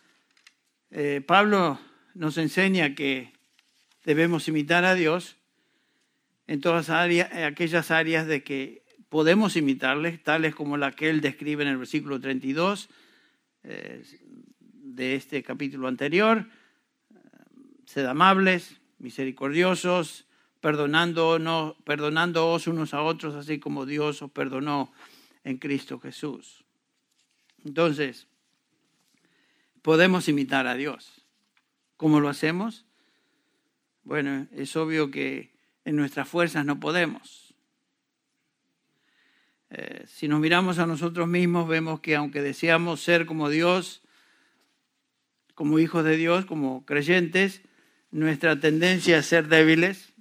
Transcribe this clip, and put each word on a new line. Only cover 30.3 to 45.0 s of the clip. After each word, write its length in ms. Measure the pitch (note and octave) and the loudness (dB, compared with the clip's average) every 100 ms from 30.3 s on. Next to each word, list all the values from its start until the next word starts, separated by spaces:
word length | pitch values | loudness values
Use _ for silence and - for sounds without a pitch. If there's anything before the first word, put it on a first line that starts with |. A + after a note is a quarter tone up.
| C#3+ C3 C3+ B2+ | 0 0 -2 -2
a 80 | |
Dios. 500 | B2 D3 A#2+ - _ _ _ _ _ _ _ _ _ | -4 -6 -10 -16 _ _ _ _ _ _ _ _ _
¿Cómo 240 | D#3 D3 | 4 4
lo 80 | C#3+ | 4
hacemos? 560 | C#3+ D#3 F3 A3 - _ _ _ _ _ _ _ _ _ _ _ _ | 0 -2 -2 -6 -10 _ _ _ _ _ _ _ _ _ _ _ _
Bueno, 440 | - D3 C#3 C3+ C#3 | -8 -4 -4 -6 -8
es 240 | C#3 C3+ D#3+ | -12 -8 -4
obvio 340 | D#3+ D#3 C#3+ | -2 -2 -2
que 460 | C#3+ C3+ C3+ - _ _ _ | -4 -8 -8 -14 _ _ _
en 120 | D#3 D3 | -4 -2
nuestras 320 | C#3+ C#3+ C3+ | -2 -4 -4
fuerzas 380 | E3+ E3+ D#3 C#3+ | -2 -2 -2 -4
no 140 | C#3+ | -4
podemos. 760 | D3 F3 E3 - - - _ _ _ _ _ _ _ _ _ _ _ _ _ _ _ _ _ _ _ _ _ _ _ | -2 -2 -2 -4 -16 -20 _ _ _ _ _ _ _ _ _ _ _ _ _ _ _ _ _ _ _ _ _ _ _
Eh, 340 | - - - - | -16 -14 -16 -18
si 220 | - D3+ | -8 0
nos 120 | D3+ | 2
miramos 380 | D#3+ F3 F#3 E3+ | 4 2 2 0
a 80 | E3+ | 0
nosotros 420 | D3+ E3+ E3+ E3+ | -2 -4 -2 0
mismos, 400 | F3 F3 F3 E3 | 2 2 2 0
vemos 320 | D#3+ D#3+ D#3 | -2 -2 -6
que 160 | E3 D3+ | -2 -2
aunque 260 | D3 C#3+ | -2 -4
deseamos 580 | C#3+ C3 E3 E3 E3+ D3+ | -6 -2 2 2 2 -2
ser 260 | - E3+ E3 | 2 2 0
como 220 | D#3+ D3 | -4 -2
Dios, 540 | D#3 F3 F3+ E3 - _ _ _ _ _ _ _ _ _ _ | 2 2 2 -2 -12 _ _ _ _ _ _ _ _ _ _